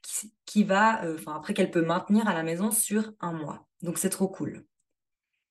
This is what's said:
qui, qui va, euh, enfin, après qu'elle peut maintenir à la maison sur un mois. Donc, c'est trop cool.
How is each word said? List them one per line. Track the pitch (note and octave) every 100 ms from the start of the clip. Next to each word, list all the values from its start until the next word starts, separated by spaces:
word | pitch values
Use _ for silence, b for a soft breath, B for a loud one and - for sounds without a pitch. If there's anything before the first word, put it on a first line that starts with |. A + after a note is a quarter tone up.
qui, | - - G#3+ -
qui | - G#3+
va, | F#3+ F#3+ A3 A3
euh, | E3+ D#3
enfin, | - D3+
après | -
qu'elle | G3+ F#3
peut | F3
maintenir | E3 E3+ - G#3 G#3+
à |
la | E3+
maison | E3 E3+ G#3+
sur | A3 - G#3 G#3+ -
un | F#3
mois. | E3 D3 - - _
Donc, | E3+ E3
c'est | F#3
trop | - F#3+
cool. | - D3 - - _ _ _ _ _ _ _ _